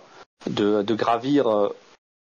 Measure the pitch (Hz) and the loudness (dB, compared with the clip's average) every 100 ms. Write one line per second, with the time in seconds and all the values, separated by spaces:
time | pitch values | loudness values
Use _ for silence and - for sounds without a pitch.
0 | - - - _ - 98 104 107 101 110 | -6 -20 -20 _ -8 -2 0 0 0 -2
1 | 113 117 131 143 120 104 101 - - - | 0 -2 0 0 2 2 0 -4 -18 -20
2 | _ _ | _ _